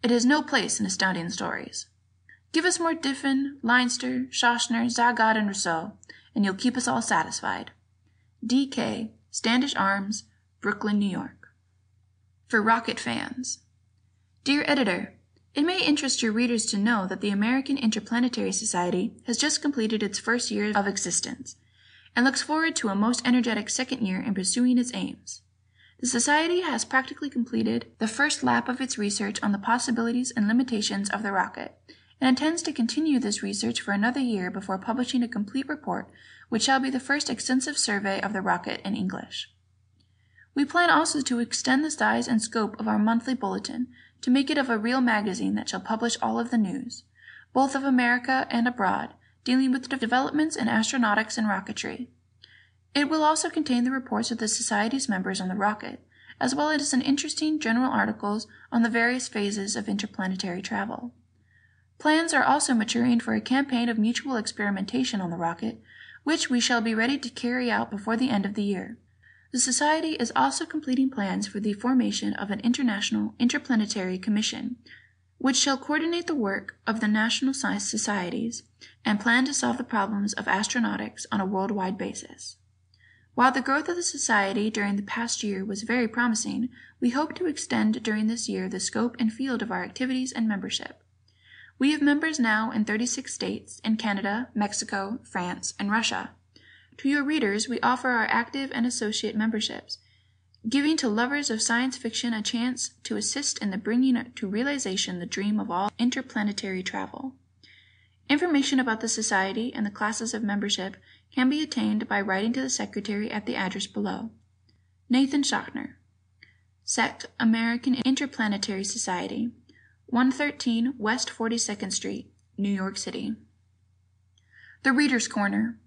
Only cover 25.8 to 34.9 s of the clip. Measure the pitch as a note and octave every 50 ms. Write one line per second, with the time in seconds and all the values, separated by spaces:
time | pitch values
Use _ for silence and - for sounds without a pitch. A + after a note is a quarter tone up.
25.8 | _ _ _ _ - B3 - A#3 - C#4+ D4 D4+ D#4+ E4 F4 F4+ F#4 D#4+ B3 A3+
26.8 | - - - C4 B3+ - C#4+ - D4+ C#4 - B3 A#3 - - A3+ A3 G#3+ A3+ A#3
27.8 | - - _ _ A3 G#3+ - - C#4+ D4+ D4 - C4+ B3 A#3+ A#3+ A#3+ - B3 B3+
28.8 | C4+ B3 - - G#3 G3+ G#3 - G3+ G3+ G3+ - - G#3 G3+ G3 G3 - A#3 A#3+
29.8 | - - A3+ A3+ A3+ A#3 A#3 B3 B3+ B3+ - A#3 G#3 G#3 A3+ B3 C4+ B3+ A#3 G#3
30.8 | G#3+ - G3+ G3 G3+ G3+ G#3 G#3 G#3+ G3 G3 F#3 - - - - - - - _
31.8 | _ - - _ _ _ _ _ C4 C4 B3+ - D4 D#4 E4+ E4 - E4 - -
32.8 | A3+ A#3 - D4+ D#4+ D#4 C#4 A#3+ - G3+ G#3 - - G3 G3+ G3+ - A#3 A#3 -
33.8 | - - G3+ G3+ G#3 A#3+ B3+ C#4+ C4 A#3+ A3 G3 F3+ F3+ F3+ F#3+ F#3+ - F#3+ F#3+
34.8 | F#3+ -